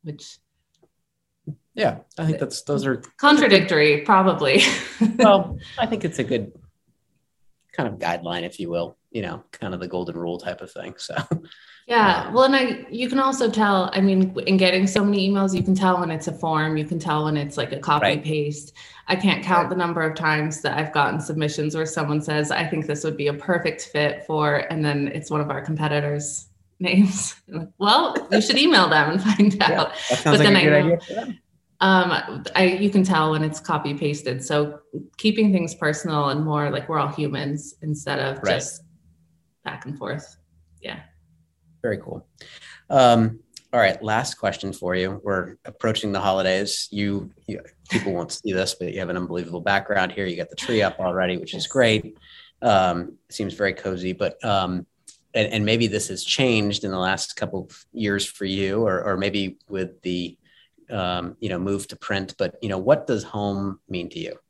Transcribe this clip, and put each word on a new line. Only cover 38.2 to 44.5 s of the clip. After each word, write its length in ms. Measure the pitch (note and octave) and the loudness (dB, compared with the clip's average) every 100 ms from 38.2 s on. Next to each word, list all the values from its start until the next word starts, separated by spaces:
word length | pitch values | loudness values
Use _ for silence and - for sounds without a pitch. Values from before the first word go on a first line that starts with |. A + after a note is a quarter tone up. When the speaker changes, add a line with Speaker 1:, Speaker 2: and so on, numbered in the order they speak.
| C3+ C3+ | -4 -2
Speaker 2:
Right. 160 | G2+ F2+ | 0 0
Speaker 1:
just 280 | - - - _ _ _ _ _ _ _ - | -2 -12 -20 _ _ _ _ _ _ _ -14
back 200 | - B2+ | -12 -14
and 120 | D3 | -12
forth. 400 | A#2 D3 - _ _ _ _ _ | -8 -10 -10 _ _ _ _ _
Yeah. 200 | - - - _ _ _ _ _ _ _ | -14 -14 -18 _ _ _ _ _ _ _
Speaker 2:
Very 160 | A#2+ G#2 | -6 -6
cool. 280 | - - _ _ - - - - _ | -8 -16 _ _ -20 -20 -20 -20 _
Um, 500 | C#3 B2+ A#2 A2 A2+ _ - _ | 6 8 8 4 0 _ -20 _
all 80 | A#2+ | 2
right, 200 | G2+ F#2 | 4 2
last 340 | G#2+ A2 C3 - | -2 -2 -2 -4
question 360 | G2+ | -4